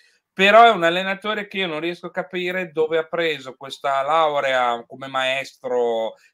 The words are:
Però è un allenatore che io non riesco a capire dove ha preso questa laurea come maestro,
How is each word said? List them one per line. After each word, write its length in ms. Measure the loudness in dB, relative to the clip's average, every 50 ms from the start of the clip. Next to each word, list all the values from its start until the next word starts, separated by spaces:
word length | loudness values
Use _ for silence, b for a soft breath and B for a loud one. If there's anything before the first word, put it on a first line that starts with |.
| b b b b _ _
Però 320 | _ 2 4 6 8 8 8
è 60 | 8
un 120 | 6 4
allenatore 640 | 2 0 0 0 -2 -4 -6 -6 -6 -6 -6 -6 -8 -8
che 100 | -6 -6
io 80 | -6
non 140 | -4 -4 -6
riesco 260 | -6 -6 -8 -8 -12
a 40 | -10
capire 600 | -8 -8 -8 -6 -8 -6 -6 -4 -6 -6 -8 -4
dove 280 | -2 -2 0 0 0 -2
ha 60 | -2
preso 480 | -2 -4 -4 -2 -2 -4 -6 -10 -14 -16
questa 460 | -16 -16 -16 -12 -6 -4 -2 0 0
laurea 840 | 0 0 2 2 2 2 0 0 0 0 2 2 2 0 0 -2 -6
come 200 | -12 -16 -16 -12
maestro, 1080 | -6 -4 -2 -2 -2 -2 -4 -6 -8 -12 _ -8 -4 -2 0 0 0 0 -2 -2 -4 b b b b